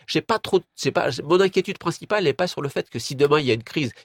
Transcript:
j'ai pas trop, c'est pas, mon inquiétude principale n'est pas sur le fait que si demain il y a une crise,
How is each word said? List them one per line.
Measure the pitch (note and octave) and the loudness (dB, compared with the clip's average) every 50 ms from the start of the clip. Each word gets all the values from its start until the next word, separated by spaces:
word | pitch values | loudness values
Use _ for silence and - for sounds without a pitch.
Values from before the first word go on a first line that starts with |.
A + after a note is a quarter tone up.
| _ | _
j'ai | - - D#3+ | -2 -2 -2
pas | - - A3+ | 0 0 -2
trop, | G#3+ - - - F3+ - _ _ | -2 -2 0 0 0 0 _ _
c'est | - - C#3 | -6 -4 -2
pas, | - E3+ - - A#2+ - - | 0 0 0 0 -2 -4 -2
mon | C#3+ E3+ F3+ | 2 4 4
inquiétude | G3 F#3+ - F#3 F#3 - F#3+ - | 4 4 2 0 -2 -2 -6 -6
principale | - F3 D#3 - F3 - G#3 G#3+ F#3+ | -6 -6 -6 -6 -6 -2 -2 0 2
n'est | D3 C3+ | 0 0
pas | - F3+ | 0 -2
sur | F3+ - - | -2 -2 -4
le | D3 C#3 | -6 -4
fait | - F#3+ - | -4 -4 -6
que | _ - A#2+ | _ -8 -8
si | - - D3 | -8 -6 0
demain | B2+ C#3+ C#3+ C#3+ D#3 | 2 2 4 4 4
il | D3 | 4
y | B2+ | 2
a | A2+ | 0
une | A#2 A2+ | 0 -2
crise, | - - D#3+ D3 A#2+ - - - | -6 -4 -4 -4 -4 -6 -8 -12